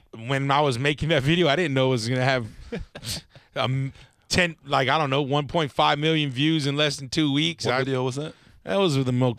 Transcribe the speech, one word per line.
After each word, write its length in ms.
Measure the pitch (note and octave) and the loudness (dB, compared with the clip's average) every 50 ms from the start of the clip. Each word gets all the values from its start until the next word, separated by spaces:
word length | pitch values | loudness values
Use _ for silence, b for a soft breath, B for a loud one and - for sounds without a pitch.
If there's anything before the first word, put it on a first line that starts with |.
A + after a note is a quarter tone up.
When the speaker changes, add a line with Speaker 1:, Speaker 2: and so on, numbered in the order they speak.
| - _ - | -4 _ -16
Speaker 1:
I, 100 | A2+ A2+ | -12 -6
when 240 | B2 C#3 C3+ C#3 C#3 | -4 -2 -2 0 2
I 80 | C#3 D3 | 2 4
was 180 | D3+ C#3 A#2+ | 2 2 0
making 300 | A2+ C#3 D3 D3 - D#3 D#3 | 0 -2 -2 -2 -2 0 0
that 140 | E3 C#3 B2 | 0 2 2
video, 240 | D3 E3+ F3+ E3+ | 2 2 4 4
I 80 | C#3+ C#3 | 2 2
didn't 180 | F3 F3+ C#3+ C3+ | 2 0 0 0
know 140 | C3 C3 | 2 2
it 40 | C3 | 2
was 180 | C3 A2+ G#2+ A#2+ | 0 0 -2 -2
gonna 160 | B2+ B2+ B2+ | -2 0 0
have 200 | C3 C3 B2+ A2+ G#2+ - - - - | 0 0 -2 -4 -6 -12 -16 -14 -12
<laughs> 520 | A#3 F#3 - - - - B B B B B B B B B B _ | -12 -12 -12 -14 -16 -14 B B B B B B B B B B _
um, 380 | C#3 A#2+ A#2+ C3 C3+ C3+ C3+ b b b b b b b | -4 -2 -2 -2 -2 -4 -6 b b b b b b b
ten, 280 | - - F#3 F3+ E3+ D#3 - - | -2 0 2 2 0 -2 -8 -4
like, 240 | C#3 C#3+ C3+ C3 B2+ | -2 0 2 2 2
I 80 | C#3+ | 2
don't 120 | D#3+ D3+ C3+ | 2 2 2
know, 120 | C3 C#3+ | 0 0
one 260 | D3 B2+ C#3+ D3 C#3+ | 0 0 -2 -2 -2
point 240 | B2 - E3+ D#3 B2+ | 0 -2 -2 -2 0
five 280 | - - D3+ D3+ D3 D3 | 0 2 2 2 2 2
million 300 | D3+ D#3+ D#3+ D#3 D3 C#3 | 2 2 2 2 0 -2
views 380 | A#2+ B2+ D3 D#3 D#3+ D#3 C3+ | -2 0 0 2 2 2 0
in 80 | C#3+ C#3 | 0 0
less 220 | D3 D3+ D3 C#3 | 0 0 0 -2
than 120 | C#3+ C#3 B2 | -4 -8 -4
two 220 | - D#3 D#3 C#3+ | -2 0 0 2
weeks. 340 | C3+ D3 D#3+ E3+ D#3+ - - | 2 0 0 -2 -4 -4 -2
Speaker 2:
What 100 | - B2 | -2 0
Speaker 1:
I 20 | C3+ | 0
Speaker 2:
video 240 | B2+ C3+ C3 B2+ B2+ | -2 -2 -2 -2 -2
was 120 | C3 B2 | -4 -4
that? 180 | C#3 D3+ D#3+ b b b b b b - | -6 -10 -10 b b b b b b -6
Speaker 1:
That 140 | - F#3+ | -2 0
was 200 | G3+ G3 E3+ C#3 | 2 2 2 2
with 80 | C3+ C3 | 0 0
the 40 | B2+ B2 | 0 2
mo-, 220 | B2 B2+ B2 A2 | 2 2 2 0